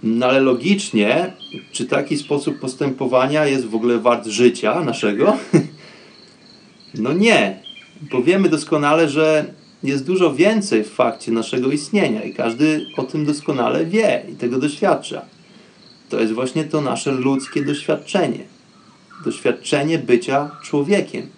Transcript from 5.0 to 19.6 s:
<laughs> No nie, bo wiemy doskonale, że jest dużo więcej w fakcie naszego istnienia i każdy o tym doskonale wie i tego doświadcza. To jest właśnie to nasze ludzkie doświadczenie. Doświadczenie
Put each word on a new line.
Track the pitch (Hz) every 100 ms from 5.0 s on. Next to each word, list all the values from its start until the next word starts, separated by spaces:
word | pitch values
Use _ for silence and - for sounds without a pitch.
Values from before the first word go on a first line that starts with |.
| 110 104 170 254 -
<laughs> | - - - - - - - - _ - - - _ - 107
No | 117
nie, | 160 226 185 101 95 - - - - 151
bo | 123
wiemy | 127 190 175
doskonale, | 156 - 156 147 160 160
że | 135 156 156 151 - - _
jest | 135 139 135
dużo | 185 175
więcej | 135 190 220 196 117
w | 107
fakcie | - 120 110 -
naszego | 113 113 127 127
istnienia | 147 - 208 156 107
i | 104
każdy | - 120 117 156 151 - -
o |
tym | 127 151
doskonale | 147 147 - 131 117 127 160
wie | 208 220 127 -
i | 160
tego | 120 131
doświadcza. | 147 - 196 143 - - - _ _ - - _ - _ _
To | 117
jest | 113
właśnie | 110 131 160
to | 151 151
nasze | 139 123 -
ludzkie | 131 127 139 135 151
doświadczenie. | 143 147 - 151 - 196 147 - - - _ _ - _ _ -
Doświadczenie | - - 127 120